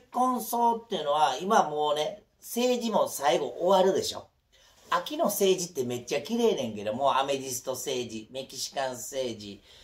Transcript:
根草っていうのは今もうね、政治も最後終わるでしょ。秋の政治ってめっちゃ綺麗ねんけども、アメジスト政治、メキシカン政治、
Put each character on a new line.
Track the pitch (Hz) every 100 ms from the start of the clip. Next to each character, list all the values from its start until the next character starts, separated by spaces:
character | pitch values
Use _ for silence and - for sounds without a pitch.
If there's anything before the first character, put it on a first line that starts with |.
| -
根 | - 254 247
草 | 214 240 233
っ | 226 -
て | 180
い |
う |
の | 143
は | 156 147 131
今 | 185 214 151
も | 147 151
う |
ね、 | 147 156 - _ _
政 | - 233 254 240
治 | 226
も | 190 135
最 | - 143 170
後 | 131 -
終 | 175
わ | 185
る | 190 143
で |
し | -
ょ。 | 95 - _ _ _ _ _ -
秋 | 170 175 302
の | 240
政 | - 196 180
治 | 175
っ |
て | 139
め | 120 120
っ |
ち | - 143
ゃ |
綺 | - 233
麗 | 226
ね | 165 117
ん | 104
け |
ど | 104
も、 | 120 139 127
ア |
メ | 143 135
ジ | 131
ス | 127
ト | 135
政 | 123 147 127 113
治、 | 110 107
メ | 131
キ | 131 135
シ | -
カ | 143 131
ン |
政 | 123 - 139 127 104
治、 | 104 98 - -